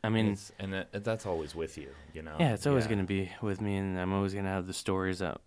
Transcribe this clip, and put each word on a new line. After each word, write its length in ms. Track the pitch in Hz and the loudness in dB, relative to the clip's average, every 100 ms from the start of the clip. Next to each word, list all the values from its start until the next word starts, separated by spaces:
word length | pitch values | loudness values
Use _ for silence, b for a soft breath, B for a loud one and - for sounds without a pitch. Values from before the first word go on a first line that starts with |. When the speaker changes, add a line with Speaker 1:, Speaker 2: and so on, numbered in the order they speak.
Speaker 1:
I 60 | 110 | 4
mean, 180 | 110 107 | 4 4
Speaker 2:
It's, 240 | 101 - - | 2 -6 -8
and 140 | 98 | -4
that, 300 | 95 - 104 | -4 -4 -4
that's 220 | 107 110 104 | -2 -2 0
always 300 | 85 76 85 | -2 -2 -4
with 220 | 80 - | -6 -6
you, 180 | 67 69 - | -12 -14 -14
you 80 | 80 | -12
know? 180 | 78 76 | -8 2
Speaker 1:
Yeah, 140 | 160 | 2
it's 140 | 110 143 | 4 4
always 180 | 135 110 | 4 4
Speaker 2:
Yeah. 20 | |
Speaker 1:
gonna 180 | 104 92 | 2 2
be 260 | 98 92 - | 0 0 -4
with 200 | 107 98 | -4 -2
me, 160 | 107 98 | 0 0
and 200 | 98 92 | 0 0
I'm 120 | 90 | 0
always 200 | 98 98 | 2 0
gonna 160 | 98 95 | 0 -2
have 180 | 95 90 | -2 -2
the 60 | |
stories 460 | 95 - 95 92 92 | -4 0 2 2 0
that 200 | 90 - | -2 -4